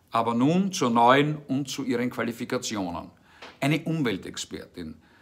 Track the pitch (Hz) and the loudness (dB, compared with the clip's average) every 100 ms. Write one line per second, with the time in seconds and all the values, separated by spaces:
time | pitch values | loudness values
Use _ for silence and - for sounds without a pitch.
0 | _ 113 113 117 135 175 196 - 127 117 | _ 0 2 4 4 4 2 0 2 6
1 | 120 135 147 151 - 135 143 - 127 120 | 6 6 4 0 -4 -4 -4 -6 -2 -2
2 | 123 120 113 113 120 127 - 107 90 82 | -2 -4 -6 -6 -6 -4 -4 -4 -4 -6
3 | 80 - _ - - - 139 156 - 160 | -10 -16 _ -20 -20 -6 -2 0 -2 -2
4 | 127 95 73 - - - - - 80 78 | -2 -4 -6 -12 -12 -12 -14 -14 -14 -14
5 | _ _ | _ _